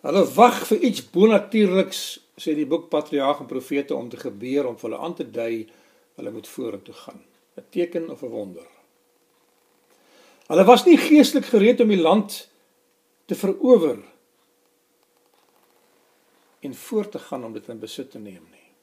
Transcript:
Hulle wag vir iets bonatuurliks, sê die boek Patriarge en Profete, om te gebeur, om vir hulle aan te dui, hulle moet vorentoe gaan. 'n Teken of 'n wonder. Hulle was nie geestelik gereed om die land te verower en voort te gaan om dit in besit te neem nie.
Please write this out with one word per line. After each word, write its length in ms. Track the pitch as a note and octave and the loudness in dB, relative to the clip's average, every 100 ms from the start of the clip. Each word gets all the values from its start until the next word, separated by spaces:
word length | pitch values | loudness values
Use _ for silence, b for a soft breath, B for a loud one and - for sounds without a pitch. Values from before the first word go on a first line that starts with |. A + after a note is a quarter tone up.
Hulle 180 | D#3 F3+ C#3+ C3+ | 0 0 0 6
wag 240 | A#3+ - - | 4 4 -2
vir 160 | A3+ B3+ | 0 0
iets 140 | F#3+ - | -2 -6
bonatuurliks, 920 | E3+ G#3+ G#3 G#3 A3 G3+ F#3+ F#3+ - - - _ _ | 2 4 4 0 0 2 2 -2 -6 -12 -16 _ _
sê 160 | - | -6
die 140 | D#3 C#3 | -4 -2
boek 220 | D#3+ - | -4 -4
Patriarge 500 | D3+ D3+ D3 C3+ D3 | -6 -4 -4 -2 -4
en 60 | B2+ | -6
Profete, 460 | C3 - C#3+ C#3+ C#3 | -12 -6 -6 -6 -8
om 140 | A#2+ | -10
te 80 | A#2 | -14
gebeur, 480 | C3 G2+ B2 C#3 C3 | -14 -12 -6 -4 -4
om 80 | A2+ | -8
vir 140 | A#2 | -12
hulle 100 | - E3 | -10 -10
aan 100 | F3 | -12
te 80 | |
dui, 400 | C3 A2 A2+ A2+ G#2+ b b b b - | -12 -8 -8 -8 -12 b b b b -16
hulle 120 | - | -16
moet 140 | A2 - | -14 -18
vorentoe 460 | - B2 G2+ - | -12 -12 -12 -18
gaan. 280 | - - - _ _ _ - | -20 -20 -20 _ _ _ -20
'n 80 | _ | _
Teken 400 | D#3+ E3+ F3 E3 | -6 -6 -6 -10
of 120 | - | -14
'n 80 | B2+ | -12
wonder. 380 | A2+ G2+ F2+ - _ _ _ _ _ _ _ _ _ _ _ _ b b b b b b | -12 -14 -16 -20 _ _ _ _ _ _ _ _ _ _ _ _ b b b b b b
Hulle 180 | D#3+ | 4
was 200 | F#3+ B3 | 6 6
nie 140 | F#4 E4 | 8 6
geestelik 480 | - D4+ D4 C#4 - | 6 6 6 2 0
gereed 340 | A3+ G#3 B3 | 2 4 4
om 80 | A3+ | 2
die 140 | G3 | 2
land 460 | D#3+ G#3 G#3 - - _ _ _ _ _ _ _ _ | 2 2 0 -12 -18 _ _ _ _ _ _ _ _
te 80 | |
verower 640 | - G3 F#3+ B3 A#3 D#3+ G2 - _ _ _ _ _ _ _ _ _ _ _ _ _ _ _ _ _ _ _ _ _ _ _ _ _ | -6 -4 -2 4 6 4 -4 -12 _ _ _ _ _ _ _ _ _ _ _ _ _ _ _ _ _ _ _ _ _ _ _ _ _
en 140 | C#3 | -16
voort 360 | A#2+ - G#3+ G3+ | -14 -6 -6 -6
te 80 | F3 | -12
gaan 260 | - C3 | -12 -12
om 80 | A#2 | -12
dit 160 | G#2+ - | -14 -16
in 100 | A2+ | -16
besit 320 | A2 - C3 | -16 -14 -16
te 80 | - | -16
neem 260 | G#2 F2+ D#2+ | -20 -20 _
nie. 180 | _ _ _ | _ _ _